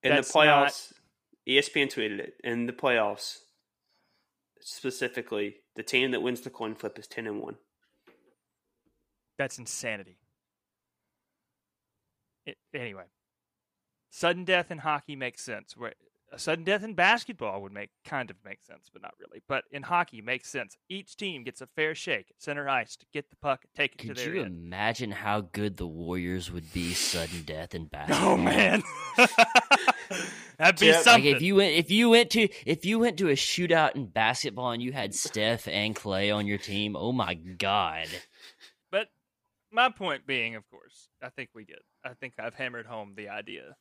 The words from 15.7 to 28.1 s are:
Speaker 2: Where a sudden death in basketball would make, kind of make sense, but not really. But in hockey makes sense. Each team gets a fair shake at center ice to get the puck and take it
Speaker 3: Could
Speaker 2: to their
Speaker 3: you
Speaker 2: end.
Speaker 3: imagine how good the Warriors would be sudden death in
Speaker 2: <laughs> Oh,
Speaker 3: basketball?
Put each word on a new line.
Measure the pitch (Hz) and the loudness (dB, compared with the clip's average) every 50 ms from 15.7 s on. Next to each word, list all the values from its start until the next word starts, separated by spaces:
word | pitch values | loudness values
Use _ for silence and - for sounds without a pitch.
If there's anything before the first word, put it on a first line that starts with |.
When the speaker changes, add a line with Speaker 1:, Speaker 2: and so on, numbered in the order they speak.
| - | -18
Speaker 2:
Where | 120 120 113 - _ _ _ _ _ _ _ | -14 -14 -14 -14 _ _ _ _ _ _ _
a | - - | -16 -10
sudden | - - 160 165 165 | -4 -4 -4 -2 0
death | 175 196 208 196 | -2 -2 -2 -2
in | 220 208 | -6 -2
basketball | 170 175 190 226 240 - - 226 _ 123 107 95 98 98 | 2 4 4 4 2 0 -10 -12 _ -6 -6 -6 -6 -10
would | 98 98 | -12 -12
make, | 101 101 98 _ _ _ | -14 -14 -14 _ _ _
kind | - 151 139 123 104 | -8 -8 -8 -8 -8
of | 98 92 _ | -12 _ _
make | 101 101 _ _ | -20 -20 _ _
sense, | _ - 76 _ _ | _ -20 -20 _ _
but | _ - | _ -20
not | 92 - - _ | -20 -20 -20 _
really. | - - - 110 _ _ | -20 -20 -20 -20 _ _
But | 139 131 - _ | -6 -6 -6 _
in | - 143 135 | -14 -14 -8
hockey | 151 175 175 170 - - 113 | -2 -2 -2 -2 -2 -6 -14
makes | 104 117 127 127 - - | -6 -6 -6 -6 -6 -10
sense. | - 135 113 98 - _ _ _ | -10 -10 -10 -10 -14 _ _ _
Each | 185 196 196 _ - - | -14 -14 -14 _ -14 -10
team | 208 196 175 135 120 | -10 -10 -8 -10 -12
gets | 123 120 - | -14 -14 -14
a | 135 - | -20 -14
fair | _ - 156 156 156 | _ -2 -2 -2 -2
shake | - - 185 147 107 95 _ | -6 -4 -4 -4 -4 -4 _
at | _ _ | _ _
center | - - 147 143 143 139 | -10 -8 -6 -6 -2 -2
ice | 135 127 113 - - - | -2 -2 -2 -4 -12 -20
to | _ _ _ | _ _ _
get | 147 143 _ | -10 -10 _
the | _ _ | _ _
puck | - 147 135 - _ | -2 -2 -2 -2 _
and | _ _ | _ _
take | - 147 131 _ | -2 -2 -2 _
it | - - 113 | -8 -12 -12
Speaker 3:
Could | 135 123 | -8 -6
Speaker 2:
to | 123 | -6
their | 135 170 | -4 -4
Speaker 3:
you | 190 135 | -4 -6
Speaker 2:
end. | 98 90 | -6 -8
Speaker 3:
imagine | 85 85 85 87 95 104 110 117 - 127 107 | -12 -12 -12 -6 -2 -2 -2 0 -2 -6 -6
how | 98 - - 107 104 107 | -6 -6 -2 0 0 0
good | 101 87 - 101 104 104 95 - | -2 -4 -6 -4 -4 -4 -4 -6
the | 92 85 | -10 -10
Warriors | 78 82 85 82 90 90 87 87 90 92 85 87 | -8 -8 -6 -4 -4 -4 -2 -2 -4 -4 -6 -6
would | 90 87 80 80 | -10 -10 -10 -8
be | - 87 85 85 87 | -6 -6 -4 -4 -2
sudden | - - - - 87 82 80 87 85 78 | -2 -2 -2 -2 -2 -4 -4 -6 -10 -10
death | 76 78 78 82 - - | -10 -10 -10 -10 -10 -10
in | 85 80 | -10 -10
Speaker 2:
<laughs> | |
Oh, | 76 | -10
Speaker 3:
basketball? | - 73 73 - | -12 -10 -2 0